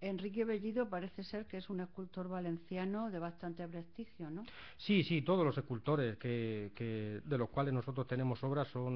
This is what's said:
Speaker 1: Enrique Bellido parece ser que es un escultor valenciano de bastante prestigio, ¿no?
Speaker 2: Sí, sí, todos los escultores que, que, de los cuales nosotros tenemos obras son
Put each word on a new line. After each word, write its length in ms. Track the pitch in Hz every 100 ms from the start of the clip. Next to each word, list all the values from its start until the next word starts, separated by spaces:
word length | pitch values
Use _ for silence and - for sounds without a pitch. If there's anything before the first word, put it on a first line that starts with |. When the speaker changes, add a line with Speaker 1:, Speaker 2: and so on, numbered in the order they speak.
Speaker 1:
Enrique 440 | 190 190 202 208 226
Bellido 440 | 214 214 220 226
parece 340 | 185 190 -
ser 220 | 190 208 214
que 100 | 190
es 120 | 185
un 100 | 185
escultor 480 | 180 190 185 185 185
valenciano 840 | 185 175 170 - 185 190 208 226
de 100 | 180
bastante 480 | 170 170 175 170 170
prestigio, 640 | 170 170 - 226 - 160
¿no? 140 | 165 233 - - -
Speaker 2:
Sí, 260 | - 202
sí, 180 | 147 165
todos 200 | 139 190
los 140 | 151 139
escultores 600 | - 120 143 151 123 104
que, 540 | 123 120 113 107 101 -
que, 460 | 117 110 107 107
de 140 | 151 135
los 120 | 117
cuales 240 | - 139
nosotros 340 | 131 117 131 127
tenemos 360 | 127 131 120
obras 240 | 135 139 135
son 260 | 123 127